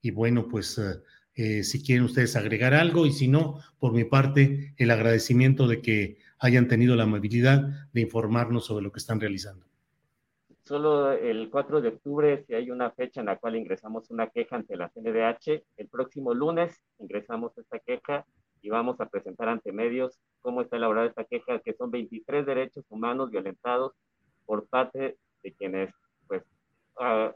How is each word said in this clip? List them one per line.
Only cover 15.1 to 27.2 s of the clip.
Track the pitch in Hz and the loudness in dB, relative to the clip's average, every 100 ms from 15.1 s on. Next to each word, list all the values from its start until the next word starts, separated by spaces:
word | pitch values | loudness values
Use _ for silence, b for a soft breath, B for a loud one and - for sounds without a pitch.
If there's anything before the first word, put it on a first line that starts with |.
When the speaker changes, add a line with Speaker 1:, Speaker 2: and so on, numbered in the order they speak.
Speaker 2:
D | 113 | 0
H, | 113 117 156 156 _ - | 0 -2 -4 -6 _ -20
el | 104 | -12
próximo | 127 127 143 127 | -8 -8 -6 -4
lunes | 120 156 165 170 - _ - | -2 0 0 -2 -6 _ -20
ingresamos | 104 208 - 226 - - | -10 -10 -8 -10 -10 -12
esta | - - | -14 -12
queja | - 170 - 143 - _ _ _ | -8 -8 -6 -8 -10 _ _ _
y | 104 | -6
vamos | 113 123 120 | -4 -2 -6
a | 110 | -6
presentar | 98 95 87 113 | -8 -10 -8 -6
ante | 117 101 | -6 -8
medios | 101 117 123 127 - _ _ | -4 -4 -2 -6 -8 _ _
cómo | 123 123 | -8 -6
está | 120 120 | -6 -4
elaborada | 113 110 113 | -2 0 -2
esta | - | -4
queja, | 113 120 - 117 | -8 -8 -6 -8
que | - | -6
son | - 123 | -8 -8
veintitrés | 123 107 113 - 147 139 | -8 -10 -12 -6 -4 -2
derechos | 127 131 139 - | -4 -4 -10 -16
humanos | 110 117 127 127 | -6 -4 -4 -4
violentados | 101 95 92 120 123 131 _ _ _ _ _ | -6 -8 -8 -4 -2 -2 _ _ _ _ _
por | - 107 - | -6 -6 -2
parte | 127 127 135 135 - _ _ | -2 -2 -4 -8 -8 _ _
de | 98 | -18
quienes, | - 95 95 95 _ _ _ - | -12 -8 -6 -6 _ _ _ -10
pues, | 95 - _ _ _ _ - | -10 -10 _ _ _ _ -6
ah, | 127 110 | -2 0